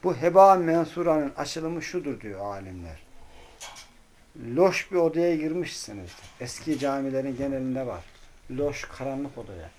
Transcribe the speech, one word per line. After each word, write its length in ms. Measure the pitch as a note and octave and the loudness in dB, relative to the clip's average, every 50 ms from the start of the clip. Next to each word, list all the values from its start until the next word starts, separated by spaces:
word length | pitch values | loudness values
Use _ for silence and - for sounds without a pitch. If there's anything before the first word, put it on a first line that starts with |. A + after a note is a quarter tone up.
| - | 0
Bu 120 | F#3 E3+ | -2 -2
heba 380 | - D3+ F3 E3+ F#3+ F#3+ G3 F#3+ | 2 0 6 10 10 12 12 10
mensuranın 760 | F#3 F3 E3 D#3+ E3+ E3 D#3+ - E3+ F3 E3+ D#3 D#3 D3 C#3 C#3 | 8 6 2 2 2 2 0 -2 -2 2 2 2 2 2 -2 -4
açılımı 460 | - C#3+ C3+ - E3 D#3+ D#3+ E3 E3+ - | -6 -8 -6 -6 -6 -6 -6 -6 -6 -8
şudur 380 | - - F3+ - C#3+ B2+ G#2+ | -6 -6 -6 -4 -4 -8 -8
diyor 200 | G#2 G#2+ G2+ F#2+ | -8 -12 -10 -8
alimler. 640 | G2+ G2+ G2 G2 F#2+ F#2 F#2 F#2 F2 E2 D#2 D#2+ - - - - - - - - - - - - - - - - - - - - - _ - - - _ _ D#3 B2 A#2+ A#2+ | -8 -8 -8 -8 -10 -12 -12 -12 -12 -12 -14 -16 -18 -20 -20 -20 -20 -20 -20 -20 -20 -20 -20 -18 -18 -18 -16 -18 -20 -20 -20 -20 -20 _ -20 -20 -20 _ _ -14 -10 -4 2
Loş 360 | C#3+ F3+ F#3+ F3+ - - - G3 | 4 4 6 4 2 -4 -2 2
bir 40 | |
odaya 400 | F3+ E3+ E3 D#3+ E3 E3+ F3 E3+ | 2 2 4 2 2 2 2 2
girmişsiniz. 760 | D#3 D3+ D#3 D#3+ F3+ E3 - - - - - G#2+ G2+ F#2 F2 - - - - - - | 2 0 -2 -2 -2 -4 -6 -8 -12 -12 -12 -12 -12 -12 -14 -16 -18 -20 -20 -14 -12
Eski 380 | B2+ B2 - - - D#3+ D3+ B2+ | -12 -10 -10 -10 -4 -4 -4 -2
camilerin 580 | C3+ C#3 C3+ C#3 C#3 C3+ C3 C3+ C3 C#3 C3 | 0 -2 -2 0 -2 -2 -2 -2 -2 -2 -4
genelinde 500 | A#2+ C#3 C#3 C#3 C3 C3 C3 B2+ C3 C3 | -4 -4 -4 -4 -4 -4 -4 -4 -4 -4
var. 180 | B2 G2+ F2 - - - - - - - - - - | -6 -6 -8 -12 -16 -20 -20 -20 -20 -20 -20 -16 -12
Loş, 340 | B2+ B2+ C#3+ D3 C#3+ - - | -6 -4 -2 -2 -2 -4 -10
karanlık 540 | - - - C3 C3+ C3+ C3+ C#3+ C#3 C#3 B2+ | -12 -10 -8 -8 -6 -6 -6 -8 -10 -12 -14
odaya. 320 | A2 G#2 G2 F2 E2+ F2 - | -14 -14 -14 -14 -16 -16 -18